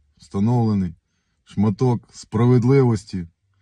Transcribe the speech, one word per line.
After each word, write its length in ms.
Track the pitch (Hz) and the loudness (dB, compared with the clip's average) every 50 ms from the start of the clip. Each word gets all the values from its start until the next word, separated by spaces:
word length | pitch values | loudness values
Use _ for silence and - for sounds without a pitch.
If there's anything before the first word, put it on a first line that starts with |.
| _ _ _ _ | _ _ _ _
встановлений 760 | - - - 98 101 113 123 123 117 110 107 101 92 87 80 - _ _ _ _ _ _ _ _ _ | -20 -10 -6 -4 -2 0 0 0 0 0 -2 -2 -4 -4 -8 -12 _ _ _ _ _ _ _ _ _
шматок 680 | _ - - 101 107 98 - 131 127 113 101 - _ _ | _ -4 -2 -2 -2 0 0 -2 -2 -2 -2 -6 _ _
справедливості 1120 | - - - - 110 120 123 127 123 110 123 139 139 131 120 113 104 - - - 95 85 82 _ _ _ _ _ _ | -20 -16 -8 -4 0 2 2 2 2 2 2 2 4 4 2 0 -2 -6 -10 -10 -12 -12 -12 _ _ _ _ _ _